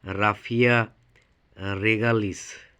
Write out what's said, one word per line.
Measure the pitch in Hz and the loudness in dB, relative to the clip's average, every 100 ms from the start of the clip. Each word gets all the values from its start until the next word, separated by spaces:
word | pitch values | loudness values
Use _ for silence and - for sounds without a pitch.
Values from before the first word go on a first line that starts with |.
রাফিয়া | 95 95 107 104 - 117 120 120 113 _ _ _ _ _ _ - 98 98 | -8 0 0 0 -4 2 4 4 0 _ _ _ _ _ _ -10 -8 -2
রেগালিস। | 107 110 117 113 101 87 - - - | 0 2 2 0 -2 -6 -14 -20 -20